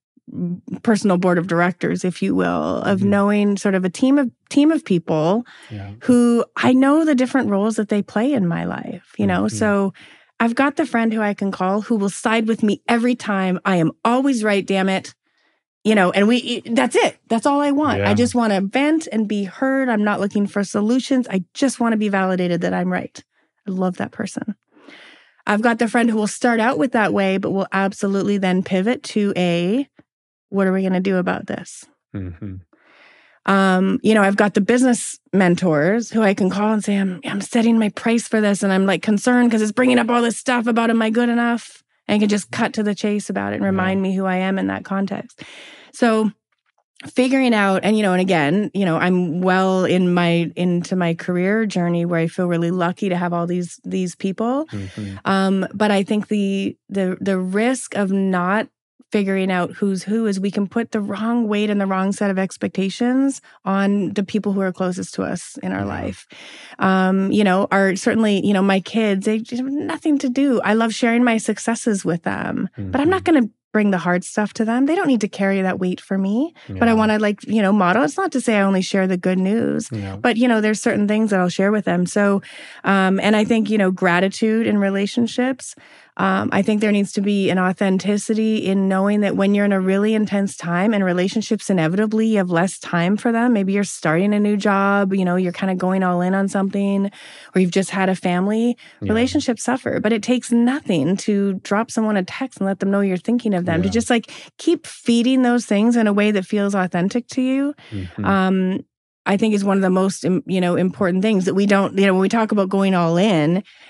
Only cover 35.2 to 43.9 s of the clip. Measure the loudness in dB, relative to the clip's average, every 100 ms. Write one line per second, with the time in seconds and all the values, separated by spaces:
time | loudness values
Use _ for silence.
35.2 | -2 2 4 2 2 2 2 0 -2 0
36.2 | 2 2 0 0 0 0 0 -2 -2 -6
37.2 | -8 -8 -2 0 4 4 2 -2 0 0
38.2 | 0 0 0 0 2 2 2 0 0 0
39.2 | 2 4 4 2 0 2 2 2 2 0
40.2 | 0 -2 -2 -2 0 0 2 2 2 0
41.2 | 0 0 0 -2 -6 -20 _ _ -2 2
42.2 | 2 0 -4 -4 -2 -2 -2 -2 -2 -2
43.2 | -4 -6 -4 -2 -2 0 0